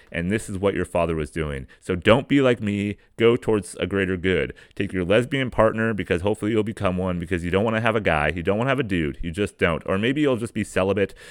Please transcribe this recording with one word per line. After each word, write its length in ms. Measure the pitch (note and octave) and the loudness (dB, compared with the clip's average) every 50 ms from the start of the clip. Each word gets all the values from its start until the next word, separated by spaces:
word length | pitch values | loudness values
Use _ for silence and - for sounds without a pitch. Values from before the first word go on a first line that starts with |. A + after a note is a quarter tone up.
| - - - | -18 -12 -8
and 180 | E2+ E2+ F2+ | -6 -4 -2
this 160 | G#2 A2 - - | -2 -2 -4 -6
is 100 | G2+ F2+ | -6 -2
what 180 | G2 G2 - | -2 0 0
your 100 | - F2+ | 0 -4
father 280 | - - F2+ E2+ E2 E2 | -2 0 0 0 0 0
was 160 | D#2 D2+ - | -2 -4 -6
doing. 380 | - E2 D#2+ D2+ C#2+ C2+ C2 - - - | -4 -6 -6 -4 -6 -8 -10 -12 -18 -14
So 120 | _ - F#2 | _ -4 -4
don't 340 | F2 - G#2+ A2 C#3 - - | 0 4 6 6 6 4 2
be 120 | C#3 C#3+ | 2 4
like 200 | C3+ B2+ B2 - | 4 4 2 2
me. 340 | A2+ G2+ G2+ G2+ G2+ G#2 G2+ - _ _ _ - | 0 -2 -2 -2 -2 -4 -4 -8 _ _ _ 2
Go 180 | A#2 A#2 A#2+ | 4 4 4
towards 400 | B2+ - - A2 G#2 F#2 - - - | 4 2 0 0 0 0 -4 -6 -6
a 80 | F2+ F#2 | -4 -2
greater 280 | G2 G2 F#2+ F2+ F#2+ | 0 0 0 0 -2
good. 380 | F2+ D#2+ F#2 F#2 D#2 C2+ B1+ - - - - _ | -2 0 0 0 2 0 -2 -6 -12 -20 -20 _
Take 180 | - G#2 F#2 F#2 | -6 -6 -4 -2
your 100 | F#2+ F2 | -2 0
lesbian 460 | E2+ G2+ B2 A#2+ B2 C#3 C3+ C3 A#2+ | 2 2 2 2 2 -2 -2 -2 -2
partner, 440 | - - A2 A2 G#2 A2+ A2+ A2+ A2 | 2 4 4 4 4 2 0 -2 -2
because 280 | G2+ A#2 - F#2 E2+ | -2 -2 -2 -2 0
hopefully 300 | F#2+ G#2 G#2+ - G#2 G#2 | 0 0 -2 0 -2 0
you'll 120 | A2+ G#2+ G#2 | 0 0 0
become 320 | A2+ G#2+ - G2+ F#2 F#2 | -2 -4 -2 -2 -2 0
one, 240 | F2+ F#2 F#2 F2+ F2 | 0 -2 -2 -2 -4
because 240 | E2 E2 F#2+ E2+ E2+ | -2 -2 -2 -2 -2
you 80 | F2 | 0
don't 140 | E2+ F#2+ G#2+ | 2 2 2
wanna 160 | A2+ A2 A2 | 2 0 0
have 160 | A#2 A#2 A2 A2+ | 0 0 0 2
a 40 | |
guy. 280 | G2 F#2+ D#2+ D2+ D2+ D2+ | 2 2 2 2 2 0
You 140 | E2+ F2 E2 | -2 -2 -2
don't 140 | F#2 G2 G#2+ | -2 0 0
wanna 120 | A#2+ C3+ | 0 0
have 100 | C3+ C3+ | 0 -2
a 40 | C3+ | -2
dude. 340 | G2 F#2+ E2+ D#2+ C#2+ C2+ - | -2 0 0 0 -2 -4 -4
You 100 | - E2+ | -6 -6
just 260 | D#2+ G2 G#2 F#2 - _ | -2 -2 -2 -4 0 _
don't. 260 | F#2+ F2 D#2+ - - | 0 0 0 -2 -2
Or 120 | - F#2 G2 | -2 -2 0
maybe 240 | G#2+ B2 C#3 D3+ | 0 0 0 2
you'll 160 | D3+ C#3 C3 G#2 | 2 2 2 0
just 160 | A#2 A2+ - | -2 -6 -4
be 100 | A2 G2+ | -6 -6
celibate, 500 | - - G2+ F#2 G2 G2 G#2 G2 - - - - - | -2 0 0 2 2 2 2 0 -2 -2 -10 -20 -20